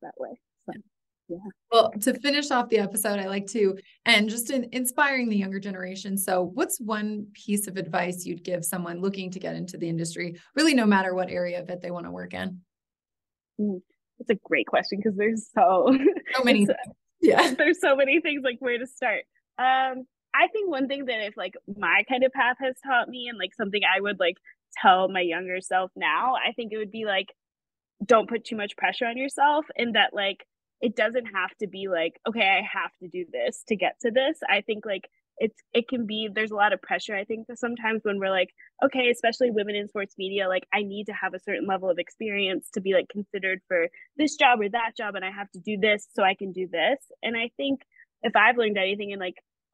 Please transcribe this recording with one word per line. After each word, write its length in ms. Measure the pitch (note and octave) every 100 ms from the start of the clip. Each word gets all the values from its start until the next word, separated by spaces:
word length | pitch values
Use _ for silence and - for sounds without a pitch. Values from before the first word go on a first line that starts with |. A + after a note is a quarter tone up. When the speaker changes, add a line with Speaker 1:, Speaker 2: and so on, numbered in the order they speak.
Speaker 1:
that 120 | - -
way. 220 | - - _ _ -
So, 80 | A3 - _ _ _ -
yeah. 100 | E3+ G3+ - _
Speaker 2:
Well, 180 | A#3 A3 G#3+
to 140 | B3+ -
finish 300 | C#4+ C#4+ D4
off 180 | B3+ A#3+
the 100 | A3
episode, 400 | G3 G#3 G#3 G3+
I 60 | F#3+
like 200 | G3 G3
to 300 | A#3 G3 F#3+ - _ A#3
end 240 | A3 G#3+
just 200 | A#3 A#3+
in 180 | C4+ A#3+
inspiring 560 | B3+ B3 - C#4+ C4 A#3+
the 80 | G#3
younger 240 | F#3+ G3
generation. 560 | G3+ F#3+ F#3 F#3+ G3+ G3
So 240 | G3 F#3
what's 380 | F3+ A3+ F#4 -
one 480 | G#3+ G#3 G#3 G#3 -
piece 320 | - - G3+ G3+
of 80 | F#3+
advice 480 | E3 F3 F3 F3+
you'd 200 | - F3
give 200 | - F3
someone 360 | E3+ F#3 F3 F3
looking 300 | F#3+ G3 F#3
to 80 | F#3
get 160 | E3+ E3
into 200 | F3+ D#3
the 100 | E3
industry, 480 | E3 E3 F3 F3 F3 - C#4
really 180 | D#4+
no 120 | C4 G#3+
matter 280 | G3 F#3+
what 160 | F#3 F#3
area 300 | F3+ F3 F3
of 100 | F3
it 100 | F3+
they 80 | F3
wanna 220 | F3 F3
work 220 | F2+ F3+
in? 280 | F#3 F#3 F#3 _ _ _ _ _ _ _ _ _ -
Speaker 1:
Mm, 220 | G#3 F#3 - _ _ _
that's 120 | -
a 40 | G3
great 300 | - D3 -
question 340 | - - G3+
'cause 140 | A3 G3
there's 320 | G#3 A3+ -
so, 360 | A3 F3+ F#3 A#3
<laughs> 380 | C4+ D4 F4 -
Speaker 2:
So 80 | C5
many 180 | A#3+ G#3+
Speaker 1:
it's, 40 | G3+
Speaker 2:
things. 280 | - - - _ _
Yeah. 340 | E4+ - D#4
Speaker 1:
<laughs> 40 | B3+
There's 220 | D4+ E4+
so 160 | E4+ C#4
many 240 | C4+ D#4+
things, 220 | D#4+ C#4+
like, 120 | B3+ A#3
where 180 | B3+ A#3+
to 80 | B3+
start. 380 | - B3 F#3 - _ _ -
Um, 480 | B3+ C4 C4 B3+ C4 _ _
I 120 | C4+ F4+
think 180 | A4 G4
one 180 | C4+ C4
thing 180 | C#4 B3+
that 200 | A3+ G#3
if, 100 | G#3+
like, 180 | G3+ - - G3+
my 280 | F3 F#3+ G#3
kind 160 | B3+
of 80 | C4
path 240 | C4+ A#3+ B3
has 160 | C4 B3+ C#4
taught 220 | B3 G3+
me 200 | B3 A#3+
and, 100 | A3
like, 160 | F#3+
something 280 | - G3+ G#3
I 160 | F3+ F#3+
would, 180 | G3+ G3+
like, 160 | F3 F#3 - _ _ -
tell 280 | G3 F#3 F#3+
my 120 | F#3+
younger 400 | F3+ E3 F#3 F#3
self 300 | - F#3 F#3 -
now, 380 | E3 D#3+ A#3+
I 180 | A#3+ D#3+
think 200 | A#3 A3+
it 60 | G#3+
would 140 | G#3+
be, 120 | A3
like, 240 | G#3+ F#3+ G3 _ _ _ _ _ _ _
don't 240 | G#3 A3+ G#3
put 160 | A#3
too 120 | - A3
much 200 | G3+ -
pressure 300 | F3+ F#3 A#3
on 100 | A#3+
yourself, 500 | C4+ - C#4+ D4 D4+ -
and 180 | A#3+
that, 200 | G#3+ -
like, 240 | G#3 G3 F#3+ - _ _ _
it 160 | A#3 A3
doesn't 300 | A3 B3 A3+
have 240 | G3 F#3 -
to 80 | G3+
be, 220 | F#3+ G3
like, 300 | E3+ E3 - -
"Okay, 140 | A3+
I 220 | G3 F#3
have 300 | G3+ G3 E3+ -
to 60 | F3+
do 180 | F3+ E3+
this 320 | B2 B2 - -
to 80 | G#3
get 240 | F3 -
to 100 | A#3
this." 280 | A#3+ C4+ D#4+ -
I 140 | G3+
think, 240 | G#3 G#3+ G#3+
like, 220 | F#3+ - _ _ -
it's, 220 | A3 - _
it 140 | A#3 A#3
can 180 | B3+ G#3+
be, 220 | G#3+ G#3+
there's 180 | G3+ G#3+
a 40 |
lot 180 | G#3 G#3
of 80 | F#3+
pressure, 320 | - F3+ - G3+
I 80 |
think, 220 | G#3 A3+ A3+
that 100 | A#3
sometimes 420 | A#3+ A#3 A3 A3
when 140 | G#3+ G3+
we're 120 | F#3+
like, 200 | F#3+ F#3+ _ - -
"Okay," 280 | C4+ C4 B3
especially 400 | A#3+ A#3+ A3+ B3
women 240 | G#3+ G#3
in 140 | G#3 G#3
sports 260 | G#3 G3 -
media, 320 | F#3+ G3 F#3
like, 180 | F#3 -
"I 100 | G3+
need 220 | G3+ G3+ G#3
to 60 |
have 220 | G3+ F#3
a 60 | F#3
certain 260 | - F3 G3
level 240 | F#3+ F#3
of 80 | F3
experience 720 | F3 _ A3 G3+ F#3+ F#3 -
to 60 | G#3
be, 140 | F#3+
like, 140 | F#3 -
considered 500 | G3+ G3+ G3+ F#3 F#3+ -
for 200 | F3 E3+ - - -
this 200 | D4+ -
job 240 | C#4 A#3+
or 80 | G3+
that 220 | A#3 A#3 A3+
job, 180 | G#3 G3
and 80 |
I 60 | F#3+
have 200 | G3+ G3+
to 80 | F#3
do 160 | G#3+ G#3
this 300 | G#3+ G#3 -
so 80 | -
I 120 | F#3+
can 180 | G3 G3
do 140 | F3+ F#3
this." 300 | E3+ F3 C#4 - -
And 140 | - A#3
I 140 | A#3+ -
think 260 | C#4 C4 _ _ - _
if 120 | A#3 G#3+
I've 200 | G#3+ A#3+
learned 220 | A3 G3+
anything, 340 | F#3+ G3+ G3+
and, 80 | G3
like, 160 | F#3 - _ _ _